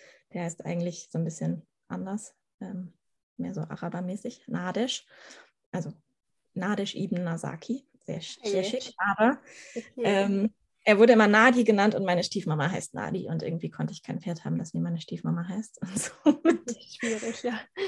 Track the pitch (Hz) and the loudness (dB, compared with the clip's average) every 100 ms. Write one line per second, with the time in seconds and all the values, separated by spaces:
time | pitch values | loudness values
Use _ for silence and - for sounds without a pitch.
0 | - - _ 180 170 165 - 175 175 165 | -20 -20 _ -8 -6 -6 -6 -4 -4 -6
1 | - 165 165 160 160 170 - _ - 180 | -8 -4 -4 -4 -4 -4 -10 _ -12 -10
2 | 190 208 - _ _ _ 190 180 180 - | -6 -8 -10 _ _ _ -12 -12 -12 -16
3 | _ _ _ - 175 190 160 160 175 170 | _ _ _ -10 -8 -8 -8 -8 -8 -6
4 | 180 196 240 - - 175 180 196 254 - | -6 -8 -10 -12 -8 -6 -4 -2 -2 -4
5 | - - - - - _ _ 180 156 - | -12 -20 -20 -20 -20 _ _ -8 -8 -12
6 | _ _ _ _ _ - 185 202 202 - | _ _ _ _ _ -6 -4 -2 -4 -4
7 | 190 175 175 165 - 160 - 262 - _ | -4 -2 -2 -4 -6 -8 -8 -8 -10 _
8 | - 160 - - 214 196 190 247 - - | -12 -10 -10 -10 -4 -2 -2 -4 -8 -4
9 | 196 196 226 254 - - - 226 - 254 | -2 4 4 2 -6 -20 -14 -12 -12 -2
10 | 220 196 196 196 220 - _ _ - 202 | 2 2 2 2 0 -4 _ _ 4 8
11 | 233 220 208 214 247 247 226 208 208 - | 10 10 8 8 8 6 6 6 4 4
12 | 190 175 175 196 165 156 147 - - - | 2 0 0 -2 -2 0 0 -2 -6 -8
13 | 104 185 - 160 165 165 160 - 151 - | -6 -6 -4 -4 -4 -6 -6 -6 -8 -8
14 | - - 180 165 - 165 165 165 170 170 | -10 -8 -8 -8 -4 -4 -4 -4 -4 -6
15 | - 165 165 170 175 190 220 - 180 196 | -8 -8 -4 -4 -4 -8 -10 -12 -10 -8
16 | - - 302 - 330 - - 233 - - | -8 0 2 4 2 2 -2 -14 -16 -8
17 | 233 220 226 - 247 220 - - | -4 -4 -6 -6 -6 -6 -8 -8